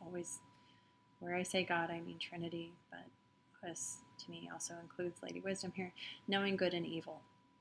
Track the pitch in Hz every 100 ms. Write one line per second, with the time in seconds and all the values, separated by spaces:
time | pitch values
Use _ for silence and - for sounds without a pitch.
0 | 175 175 165 - - - - - _ _
1 | _ _ 175 175 180 190 175 170 165 170
2 | 170 170 - 175 170 170 170 170 _ 170
3 | 180 - _ _ _ - 180 165 - -
4 | - - - 170 170 165 - 170 170 -
5 | 180 175 - 175 190 190 190 190 180 -
6 | - - - 196 196 190 180 170 165 165
7 | 156 151 - - _ _